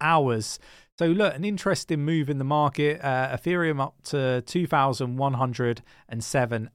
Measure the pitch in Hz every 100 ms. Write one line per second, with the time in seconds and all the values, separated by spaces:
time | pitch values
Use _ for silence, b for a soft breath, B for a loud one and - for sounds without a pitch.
0 | 156 160 135 113 107 - B B B -
1 | 165 185 202 135 202 202 196 180 - 151
2 | 147 165 143 139 135 151 143 147 147 151
3 | 143 131 131 127 170 175 160 143 135 -
4 | - 143 131 127 - 180 165 151 135 120
5 | 123 127 139 127 131 120 120 113 b b
6 | - 117 - 139 117 117 113